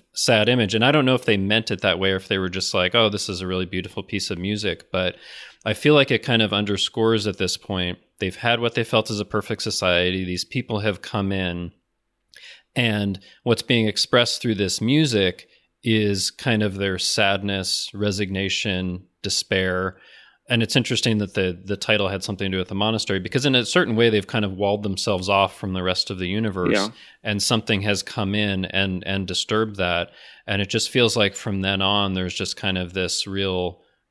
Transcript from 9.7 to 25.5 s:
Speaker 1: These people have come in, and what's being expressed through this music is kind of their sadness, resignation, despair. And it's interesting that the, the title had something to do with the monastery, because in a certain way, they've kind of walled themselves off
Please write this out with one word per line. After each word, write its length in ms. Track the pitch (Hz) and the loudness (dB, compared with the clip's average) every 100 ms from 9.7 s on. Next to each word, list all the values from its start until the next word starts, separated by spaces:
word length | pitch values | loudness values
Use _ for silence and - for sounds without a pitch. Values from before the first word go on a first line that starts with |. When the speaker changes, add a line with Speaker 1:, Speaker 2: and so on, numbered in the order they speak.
| - 92 87 90 92 | 0 2 2 2 0
Speaker 1:
These 220 | 90 90 - | -4 -4 -4
people 340 | 131 - 104 | -6 -4 -2
have 220 | 110 92 | -2 -4
come 320 | - 107 98 | -4 -2 -2
in, 400 | 98 90 87 87 _ _ _ _ _ _ - - - _ 127 | 0 -2 -4 -8 _ _ _ _ _ _ -20 -20 -20 _ 0
and 440 | 117 104 101 92 - _ | 2 2 -2 -4 -10 _
what's 180 | 120 110 | 0 0
being 260 | - 120 107 | 2 2 2
expressed 540 | - - 120 120 - | 0 2 4 2 0
through 140 | 120 101 | -2 0
this 240 | 95 - | 0 0
music 720 | 113 147 151 107 92 - - _ _ _ | 2 2 4 4 2 0 -16 _ _ _
is 480 | 117 110 104 98 - | 0 2 2 0 -4
kind 320 | - 131 110 | -4 0 2
of 120 | 104 95 | 0 0
their 220 | 98 92 | -2 0
sadness, 920 | - - 98 98 101 98 92 - - | -2 2 2 2 -2 -4 -2 -4 -6
resignation, 1120 | 101 104 98 95 95 98 - 107 92 92 90 - _ | -2 -2 0 -2 -2 -2 -2 -2 -2 -2 -6 -12 _
despair. 760 | 98 - - 98 92 92 95 - - - - _ - | -6 -4 0 0 0 0 -4 -6 -20 -20 -20 _ -4
And 120 | 117 | 0
it's 140 | 113 135 | 2 2
interesting 440 | 117 117 120 107 | 2 0 2 0
that 160 | 101 - | 0 -2
the, 220 | 92 87 | -2 -2
the 140 | 95 98 | -6 -4
title 320 | - 107 95 | 0 2 2
had 120 | 95 | -2
something 280 | - 95 98 | -6 -4 -2
to 40 | 92 | -2
do 40 | |
with 80 | 90 | -4
the 80 | 98 | -2
monastery, 440 | 107 110 - 98 | 0 -2 -2 -4
because 260 | 92 123 139 | -2 -2 2
in 100 | 127 | 2
a 100 | 117 | 2
certain 300 | 180 156 110 | 0 2 4
way, 140 | 117 | 4
they've 180 | 107 - | 4 0
kind 160 | 117 101 | -2 -2
of 80 | |
walled 300 | 95 101 104 | 0 0 0
themselves 460 | 104 92 - 95 92 | -2 -4 -2 -2 2
off 280 | 98 95 | 4 2